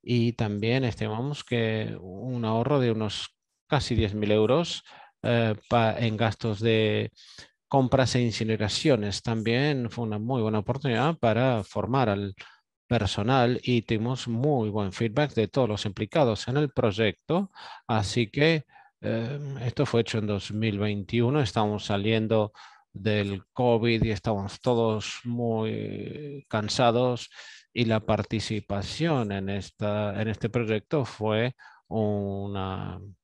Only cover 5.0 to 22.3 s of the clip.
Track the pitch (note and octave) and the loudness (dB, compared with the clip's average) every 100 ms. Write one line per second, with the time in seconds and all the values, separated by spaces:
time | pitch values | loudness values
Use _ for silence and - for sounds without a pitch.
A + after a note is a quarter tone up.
5 | - _ A2 A#2+ A2+ G#2+ - A#2+ A2+ - | -20 _ 0 2 2 -2 2 4 4 2
6 | A#2 G#2+ A2+ G#2 A#2 G#2 A2+ A2 A2 G#2+ | -2 2 0 0 -4 0 2 4 4 0
7 | G#2+ _ - - - _ _ C#3 B2+ C3 | -4 _ -20 -20 -20 _ _ 2 4 4
8 | B2+ B2 A#2+ G#2 A2 A2 G#2+ - D#3+ A#2+ | 4 2 2 0 -2 0 0 0 2 2
9 | G#2 F#2+ - A2+ G#2+ A#2+ D3 C#3 A#2 - | 2 -4 -2 -2 0 2 2 0 -4 -4
10 | A2+ G#2 A2+ C3 A2 G#2+ G2 C3 C#3 A2+ | -4 -4 -2 0 2 0 0 -2 0 2
11 | C#3 E3 A#2 G#2+ C3 A#2 G2 G#2+ G2+ C3+ | 2 2 2 4 2 2 -2 -6 -2 2
12 | A#2+ G2+ G2+ F#2+ - - _ _ _ A#2+ | 2 0 -4 -8 -20 -20 _ _ _ 0
13 | G#2 - G#2 C3+ A#2+ B2 - A#2+ - A2 | 0 -2 2 4 4 2 0 0 2 0
14 | A2+ C3 - A#2 C#3 C#3 G#2+ G#2+ G2+ - | 0 -4 -4 -2 0 0 0 -2 -4 -2
15 | A#2 A2+ D3 - G#2 - A#2+ G#2 G#2+ F#2+ | 0 2 0 2 0 2 0 0 -4 -4
16 | G#2+ E3+ B2+ G#2+ - C3+ D3 - A#2 G2 | -2 2 2 2 -2 -2 0 2 0 2
17 | A2 F2+ - E3 G3+ - - - - A2 | 0 0 -2 0 0 -8 -18 -18 -2 -2
18 | G2 B2+ A2+ - D#3 D#3+ - - - _ | 0 -2 -2 2 2 2 -4 -20 -20 _
19 | G#2 A2+ A#2 C#3+ C#3+ C#3 B2 - C#3 A#2 | -4 -4 -4 -8 -8 -6 -6 -2 2 2
20 | A2+ A2+ G#2 G2+ - G#2 A2 G2+ G#2 G2+ | 2 -2 0 -2 -2 -2 0 0 0 -2
21 | F#2 A#2 A#2+ D3 A#2+ - G#2+ G#2 - G2+ | 0 2 2 2 0 2 0 0 -2 0
22 | G#2 A2+ A2 | 2 2 4